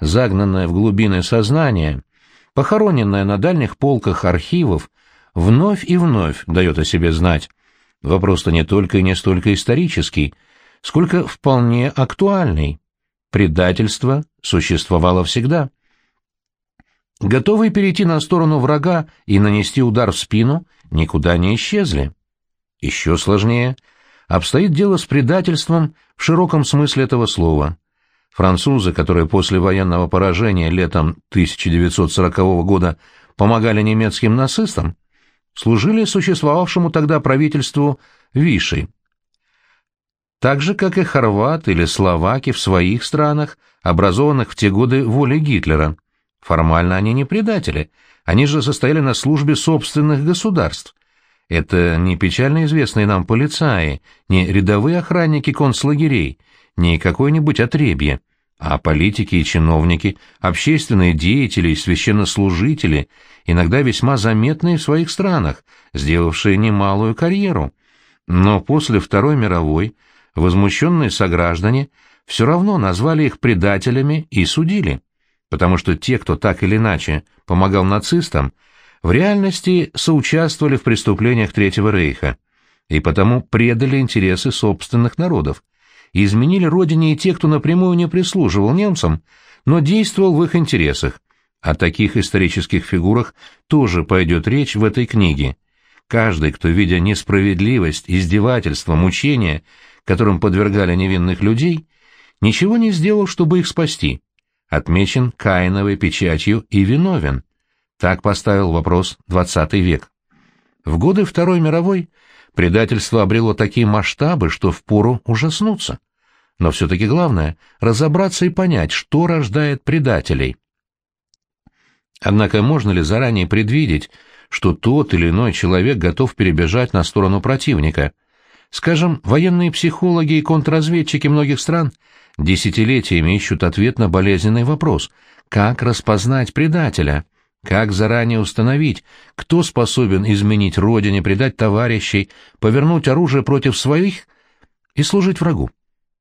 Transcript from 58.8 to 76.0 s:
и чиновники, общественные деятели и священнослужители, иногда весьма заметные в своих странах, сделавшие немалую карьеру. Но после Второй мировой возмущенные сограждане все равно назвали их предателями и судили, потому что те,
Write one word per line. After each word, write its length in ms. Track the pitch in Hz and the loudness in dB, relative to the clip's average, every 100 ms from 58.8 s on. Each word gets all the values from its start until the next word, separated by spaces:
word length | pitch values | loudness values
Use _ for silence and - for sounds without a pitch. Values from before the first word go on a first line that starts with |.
| 80 76 98 104 98 87 | 0 2 0 0 -2 0
и 80 | |
чиновники, 760 | 78 85 80 80 85 82 98 - _ _ | 0 0 2 2 2 0 -2 -6 _ _
общественные 760 | 92 82 147 156 - 101 90 | -4 -2 0 0 0 2 2
деятели 560 | 78 87 139 120 - 85 | 2 0 0 0 0 0
и 40 | 76 | -2
священнослужители, 1300 | 90 85 - 104 92 104 98 87 131 151 82 73 - _ - - | -2 -2 0 0 0 0 0 0 0 0 0 0 -2 _ -20 -10
иногда 380 | - 87 85 131 | -2 2 2 2
весьма 340 | 131 - 127 127 | 0 0 0 0
заметные 600 | 113 107 127 156 170 160 | 0 2 0 0 -2 -2
в 60 | |
своих 280 | 147 156 165 | 0 -2 -2
странах, 540 | - 196 160 78 - _ _ _ | -4 -2 0 -2 -6 _ _ _
сделавшие 640 | 67 71 85 85 80 104 95 | -6 0 0 0 0 0 2
немалую 580 | 110 101 98 98 110 | 2 0 0 0 -2
карьеру. 580 | 107 170 196 196 110 67 _ _ _ _ _ - | -2 -2 0 -2 -2 -4 _ _ _ _ _ -2
Но 320 | 90 98 101 | 2 4 2
после 400 | - 147 147 101 | 0 -2 0 -2
Второй 340 | - 101 139 | 0 0 2
мировой 640 | 143 107 87 78 78 110 - _ _ _ | 0 0 0 0 0 -2 -8 _ _ _
возмущенные 760 | 80 90 92 101 - 160 170 117 | -2 2 2 2 0 0 0 0
сограждане 800 | - 92 85 85 85 107 131 139 _ _ _ - | -2 -2 0 0 0 0 -2 -4 _ _ _ -10
все 200 | - 120 | -2 0
равно 320 | 175 202 180 | 2 0 0
назвали 460 | 98 90 147 156 | 0 0 0 0
их 160 | 143 - | 0 0
предателями 880 | 123 95 101 98 127 127 143 156 - | 0 2 2 0 0 0 0 -2 -4
и 140 | 107 | -2
судили, 560 | 87 156 165 208 101 65 _ _ _ _ - | 0 0 0 0 -2 -4 _ _ _ _ -8
потому 280 | 76 90 90 | -2 0 0
что 180 | - | 0
те, 220 | 76 | -4